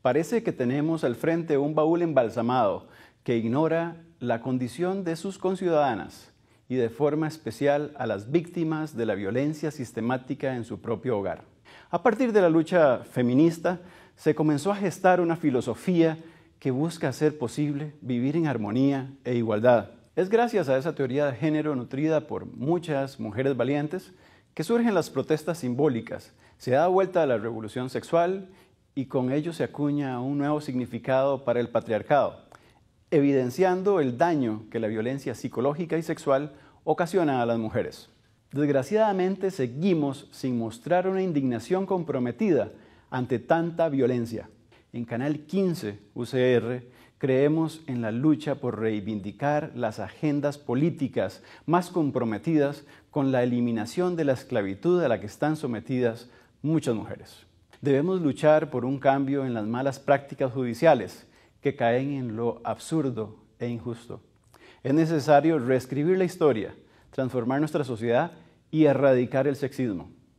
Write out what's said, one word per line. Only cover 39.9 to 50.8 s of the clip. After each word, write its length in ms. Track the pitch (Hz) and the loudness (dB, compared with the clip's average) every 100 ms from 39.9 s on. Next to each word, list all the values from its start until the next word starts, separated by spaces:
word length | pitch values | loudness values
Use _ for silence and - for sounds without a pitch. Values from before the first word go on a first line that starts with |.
| 165 139 135 - | 2 0 -4 -14
sin 260 | - 135 120 | -8 -4 -2
mostrar 500 | 113 113 147 175 185 | -4 -8 0 0 2
una 140 | 190 | -2
indignación 640 | 190 147 131 117 - 185 190 | 0 0 0 -2 -2 -2 0
comprometida 840 | 185 160 131 123 117 220 143 90 - - - _ | -2 -2 -4 -4 0 2 2 2 -8 -20 -20 _
ante 300 | 131 123 120 | -6 -2 -4
tanta 500 | - 165 170 170 165 | 2 0 0 0 0
violencia. 600 | 139 123 123 113 107 - _ _ _ _ | 2 2 0 -4 -8 -12 _ _ _ _
En 120 | 120 | -12
Canal 420 | 117 117 143 147 - | -8 -4 -4 -4 -4
quince 540 | 190 190 160 107 104 - | -2 0 -2 -6 -10 -14
U 120 | - 117 | -10 -4
C 280 | 131 127 | 2 4
R 460 | 120 113 123 120 - - _ | 4 2 -8 -10 -20 -20 _
creemos 640 | 135 131 147 160 160 - - | 0 4 4 2 0 -4 -8
en 140 | 123 | -4
la 100 | 110 | -2
lucha 460 | 117 151 147 147 135 | 0 2 2 -2 -4
por 240 | 123 107 | -4 -2
reivindicar 880 | 113 107 98 107 101 101 143 147 151 120 | -2 -2 -4 -6 -8 -4 -2 -2 -4 -4
las 240 | 117 113 | -6 -4
agendas 580 | 95 - 156 147 143 139 | -12 -4 -2 0 -2 -6
políticas 840 | - 123 | -4 0